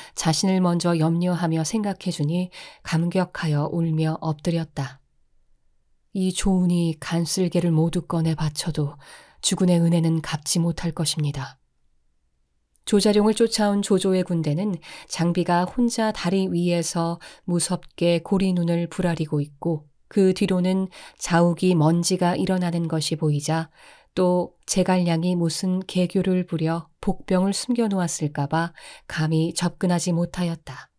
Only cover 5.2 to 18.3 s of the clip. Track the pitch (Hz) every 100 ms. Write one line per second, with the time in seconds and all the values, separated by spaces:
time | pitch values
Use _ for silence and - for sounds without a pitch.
5.2 | _ _ _ _ _ _ _ _ _ 196
6.2 | 185 180 202 185 180 175 165 156 - 170
7.2 | 165 - 180 175 170 160 165 175 - 165
8.2 | 160 156 156 151 - 151 147 - - -
9.2 | - _ - 190 185 175 170 170 165 165
10.2 | - 151 - 175 170 165 170 - 156 -
11.2 | 147 135 131 - _ _ _ _ _ _
12.2 | _ _ _ _ _ _ - 208 208 208
13.2 | 214 214 226 - 208 202 196 190 190 185
14.2 | 180 170 156 151 208 175 - - - -
15.2 | 165 175 170 175 180 - 240 - 220 214
16.2 | 175 190 190 170 175 170 165 175 165 170
17.2 | - - - 175 - 180 - - 175 170
18.2 | -